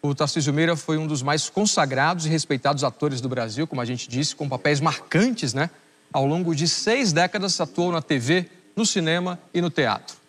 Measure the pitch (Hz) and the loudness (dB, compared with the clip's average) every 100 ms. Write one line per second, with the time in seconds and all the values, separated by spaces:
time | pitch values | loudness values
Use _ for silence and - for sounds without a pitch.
0 | 147 143 147 165 147 143 165 165 - 156 | -2 0 0 0 0 2 2 0 -2 -2
1 | 156 151 131 156 - - 208 - 147 131 | -2 -4 -2 -2 -2 0 0 2 0 2
2 | 147 180 156 160 - 139 139 143 131 - | 2 2 0 0 0 0 0 0 -2 0
3 | 147 131 127 123 113 107 160 127 120 123 | -2 -2 -4 -4 -4 -4 -4 -4 -4 -6
4 | - 123 151 - 147 127 151 147 156 143 | -4 -2 -2 -4 -6 -2 0 2 2 -2
5 | - 170 233 233 131 120 165 - _ _ | -2 2 2 2 -2 -2 -4 -6 _ _
6 | _ 135 139 165 170 156 165 - 208 247 | _ 0 2 0 0 0 0 0 0 2
7 | 233 156 180 208 190 165 160 - 175 170 | 2 4 2 0 -2 -2 -2 0 0 0
8 | - 143 120 175 175 - _ - 220 196 | 0 -2 2 0 0 -14 _ -2 0 0
9 | 160 170 180 175 - 175 175 - 127 101 | 0 0 -2 -6 -4 -2 0 2 0 0
10 | - - | -6 -20